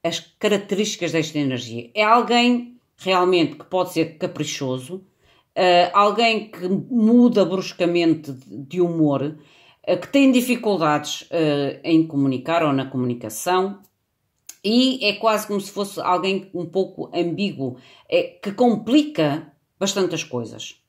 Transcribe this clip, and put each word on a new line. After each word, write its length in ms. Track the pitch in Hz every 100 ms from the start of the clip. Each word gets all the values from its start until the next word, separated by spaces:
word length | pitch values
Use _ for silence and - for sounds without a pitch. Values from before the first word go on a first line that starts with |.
as 160 | 170 170
características 920 | - _ 214 202 202 190 208 - 170
desta 260 | 160 156 147
energia. 540 | 139 123 113 117 117
É 100 | 214
alguém 760 | 214 240 220 240 240 247 - - _ _
realmente 600 | 185 185 180 180 151 -
que 80 |
pode 280 | - 185 175
ser 240 | 165 160 -
caprichoso, 880 | 180 - 151 - 135 131 127 185 _ _ _ _ _
eh, 360 | - 180 175 175
alguém 560 | 202 208 202 233 214 -
que 180 | 165 180
muda 800 | 185 139 240 220 240 240 202
bruscamente 880 | 170 190 - - 175 175 165 156 139
de, 240 | 127 - 98
de 240 | 135 180
humor, 560 | 175 165 151 139 143 156 - _ _ _
eh, 120 | -
que 120 | 180 -
tem 240 | 277 269
dificuldades, 960 | 247 247 240 220 190 156 147 147 - -
eh, 500 | 170 156 143 139 -
em 220 | 160 160
comunicar 580 | 160 139 139 127 139 170
ou 100 | 156
na 120 | 135
comunicação, 920 | 131 131 123 120 107 - 180 185 196 202 _ _ _ _ _ _ - _
e 440 | 202 233 262 -
é 80 | 208
quase 340 | 202 220 214 208
como 140 | 202
se 100 | 196
fosse 300 | 220 196 -
alguém 480 | - 180 190 190 196
um 120 | 175
pouco 440 | 170 190 185 - -
ambíguo, 640 | 175 170 170 202 131 131 123 - - _
é, 140 | 170
que 280 | - - 208
complica 1000 | 196 247 208 214 294 294 - 151 151 160 _ _ _
bastante 360 | 196 202 180
as 80 | 160
coisas. 580 | - 123 110 113 - -